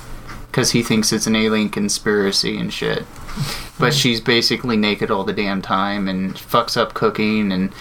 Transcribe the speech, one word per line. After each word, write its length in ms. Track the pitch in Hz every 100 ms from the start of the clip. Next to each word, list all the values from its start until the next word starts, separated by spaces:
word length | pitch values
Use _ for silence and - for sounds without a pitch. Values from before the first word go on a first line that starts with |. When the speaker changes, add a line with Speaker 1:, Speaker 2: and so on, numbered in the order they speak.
| - - - - -
Speaker 1:
'cause 180 | - 120
he 100 | -
thinks 300 | - 110 107
it's 140 | 110 110
an 100 | 110
alien 320 | 110 107 104
conspiracy 880 | 101 101 - - 104 98 - - 107
and 140 | 110
shit. 320 | - 113 107 - - - - 143 - - -
But 140 | 123
Speaker 2:
Hmm. 60 | 131
Speaker 1:
she's 220 | 127 113
basically 560 | 131 117 - 117 127 107
naked 340 | 104 101 113
all 140 | 101
the 80 | 98
damn 300 | 98 98 98
time 440 | - 98 101 104 95
and 260 | 95 95
fucks 420 | - - 120 - 120
up 180 | 107
cooking, 560 | - 110 107 107 107 101
and 180 | 92 95 -